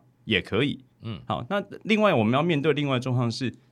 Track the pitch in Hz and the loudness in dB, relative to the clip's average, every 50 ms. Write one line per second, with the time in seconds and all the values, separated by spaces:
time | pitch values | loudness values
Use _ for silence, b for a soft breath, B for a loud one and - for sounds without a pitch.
0 | _ _ _ _ _ - 110 90 85 - - 101 139 147 - - - _ _ _ | _ _ _ _ _ -2 0 0 0 0 -2 0 0 -2 -4 -6 -12 _ _ _
1 | - 110 113 - - - 110 67 120 120 190 202 196 - - - - - 220 214 | -14 -14 -14 -10 -8 -6 -6 -6 -6 -4 -6 -6 -6 -6 -12 -10 -4 0 2 4
2 | 214 208 175 127 110 107 120 135 156 175 170 143 135 160 143 143 147 143 139 123 | 4 4 4 4 4 4 2 2 2 2 0 0 2 0 0 0 0 0 0 -2
3 | 123 131 123 123 127 120 110 - 131 117 104 - _ _ | -2 0 0 0 0 0 -2 -2 -4 -6 -6 -8 _ _